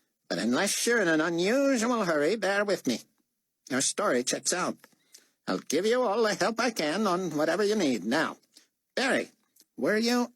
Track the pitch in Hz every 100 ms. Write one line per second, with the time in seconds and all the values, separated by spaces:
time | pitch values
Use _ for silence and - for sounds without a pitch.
0 | _ _ _ 87 107 127 196 - - 240
1 | 185 156 160 170 185 254 277 262 220 240
2 | 190 156 147 226 190 202 208 175 - 113
3 | - _ _ _ _ _ - 127 135 -
4 | 202 131 123 139 - 175 165 98 - _
5 | _ - _ _ - 92 - 147 208 247
6 | 247 202 220 202 180 226 247 226 156 170
7 | 214 180 185 151 156 175 208 214 160 117
8 | 90 139 127 - _ - _ _ _ -
9 | 262 170 90 _ _ _ _ - 151 208
10 | 233 247 240